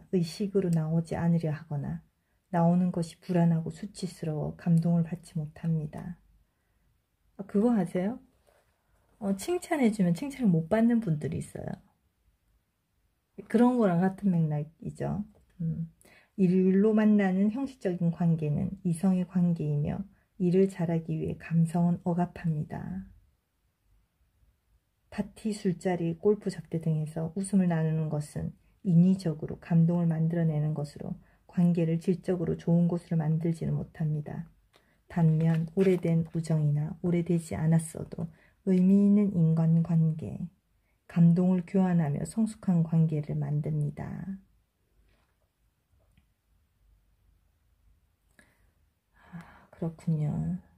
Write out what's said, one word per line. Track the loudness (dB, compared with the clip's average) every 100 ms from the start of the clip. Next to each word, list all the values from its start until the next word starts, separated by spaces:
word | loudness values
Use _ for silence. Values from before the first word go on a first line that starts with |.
| -4
의식으로 | -2 -2 -2 -2 0 0
나오지 | 0 0 -2 -2
않으려 | -2 0 2 0
하거나 | -6 -8 -8 -6 -10 -12 _ _ _ _
나오는 | 0 2 4 2
것이 | -2 -6 -8
불안하고 | -2 2 4 2 -2
수치스러워 | -10 -14 -10 -12 -8 -6 -6 -6 -6
감동을 | 2 2 4 0
받지 | 0 -6 -8 -10
못합니다. | -10 -8 -4 -4 -4 -10 -14 -14 _ _ _ _ _ _ _ _ _ _ _ -18
아, |
그거 | -4 0 2
아세요? | 2 0 -2 -4 -6 -14 _ _ _ _ _ _ _ _ _
어, | -6 -4
칭찬해주면 | -4 -4 -2 2 2 2 0
칭찬을 | 0 -4 -2 0
못 | 2 0
받는 | 2 2 2
분들이 | 0 -4 -4 -8
있어요. | -10 -12 -12 -12 _ _ _ _ _ _ _ _ _ _ _ _ _ _ _ -20 -2
그런 | 2 4 4
거랑 | 2 4
같은 | 0 0 0
맥락이죠. | 2 0 -2 -6 -10 -14 -8 -6 -6 -8 _ _ -8
음, | -6 -6 -8 _ _ _ _ 0
일로 | 2 4 4 4 4
만나는 | 4 4 4 4 2 0
형식적인 | -2 -6 -6 -6 -2 -2
관계는 | 0 0 0 0 -2 -4 -4
이성의 | -4 0 0 0 0
관계이며 | 0 0 0 -2 -2 -2 -4 -8 _ _ -4
이를 | 0 2 2
잘하기 | 0 -2 -2 -4 -6
위해 | -6 -8
감성은 | -2 0 2 2 0 0
억압합니다. | -2 -2 -4 -4 -6 -4 -6 -10 -10 -12 -14 -20 _ _ _ _ _ _ _ _ _ _ _ _ _ _ _ _ _ _ _
파티, | -8 -8 -8 -8
술자리, | -4 -2 -2 -2 -2 -2 0
골프, | 0 0 -2
접대 | -8 -8 -4
등에서 | -2 -2 -4 -6 -8
웃음을 | -6 0 2 2
나누는 | 2 0 -2 -2
것은 | -4 -6 -8 -8 -10 _ _
인위적으로 | 2 6 6 4 -2 -6 -8 -10
감동을 | 0 4 4 4 0
만들어내는 | 0 0 0 0 0 -2
것으로 | -4 -8 -10 -12 -12 -14 _ -8
관계를 | 0 2 2 0 0
질적으로 | -2 -2 -2 -4 -2 -4
좋은 | 0 2 2
곳으로 | 0 -2 -2
만들지는 | 0 0 -2 -2 -4
못합니다. | -4 -6 -6 -4 -4 -6 -12 -12 _ _ _ _ _ _
반면 | 2 4 4 2 0 -2
오래된 | 2 2 2 2 0 -2
우정이나 | -6 -2 0 2 0 -2 -4
오래되지 | -2 0 0 -2 -2 -2
않았어도 | 2 2 0 -8 -12 -10 -10 -12 _ _
의미 | 0 2 4 6
있는 | 6 4 2
인간관계, | 2 2 4 4 2 2 2 2 0 -8 -10 -10 -14 _ _ _ _ -6
감동을 | 4 6 6 4 2 0
교환하며 | 2 2 2 2 -2
성숙한 | -4 -2 -4 -2 0 2
관계를 | 2 2 2 0 -4
만듭니다. | -4 -2 -2 -2 -2 -4 -6 -10 -10 -10 -12 -16 _ _ _ _ _ _ _ _ _ _ _ _ _ _ _ _ _ _ _ _ _ _ _ _ _ _ _ _ _ _ _ _ _ _ _ _ _ _ _ _ _ _ _ _ _ _ _ _
아, | -20 -20 -20 _
그렇군요. | -10 -8 -6 -4 -2 -2 -4 -4 -6 -10